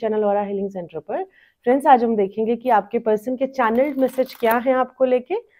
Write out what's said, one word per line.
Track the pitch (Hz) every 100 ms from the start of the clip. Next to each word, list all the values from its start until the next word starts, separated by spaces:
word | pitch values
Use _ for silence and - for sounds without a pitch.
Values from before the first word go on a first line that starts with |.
channel | 226 214
औरा | 208 202
Healing | 202 196 202
Center | 190 160 160
पर। | 175 285
Friends, | 381 _ _ _ 240 269 294
आज | 254
हम | 233 214
देखेंगे | 196 208 220 233
कि | 247
आपके | 208 196 233
person | 233 214 226 254
के | 269
चैनल्ड | 262 226 233 294 262
message | 262 262 254 -
क्या | 226 240
हैं | 254
आपको | 254 254 - 262
लेके। | 254 247 415 -